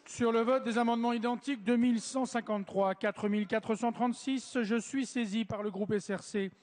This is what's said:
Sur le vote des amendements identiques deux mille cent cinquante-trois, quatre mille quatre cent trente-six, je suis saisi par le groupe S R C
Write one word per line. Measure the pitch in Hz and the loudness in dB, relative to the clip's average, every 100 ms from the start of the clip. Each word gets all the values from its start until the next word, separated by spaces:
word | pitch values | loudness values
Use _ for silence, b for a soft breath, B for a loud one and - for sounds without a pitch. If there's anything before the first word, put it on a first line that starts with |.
Sur | - - 233 | -16 0 2
le | 226 | 4
vote | 226 262 | 4 2
des | 226 226 | 2 2
amendements | 233 233 233 | 2 2 2
identiques | 240 233 240 - 269 | 0 0 -2 -4 -2
deux | 196 240 | 2 4
mille | 247 233 | 4 4
cent | - 262 254 | 0 -2 -2
cinquante-trois, | 240 220 208 196 190 190 190 | -2 -2 -4 -2 0 2 2
quatre | 214 196 214 | -2 0 0
mille | 208 202 | 2 2
quatre | 220 214 220 | -2 0 0
cent | 240 | 0
trente-six, | 226 247 240 - 262 - 254 | 0 0 0 -2 -4 -2 -2
je | 214 233 | 0 0
suis | - 269 247 | 0 -2 -2
saisi | 247 226 208 220 | -2 -2 -2 -2
par | 214 | -4
le | 208 | -4
groupe | 190 202 | -2 0
S | 208 - | 0 -2
R | 190 | -6
C | - 208 196 - | -4 -2 -2 -6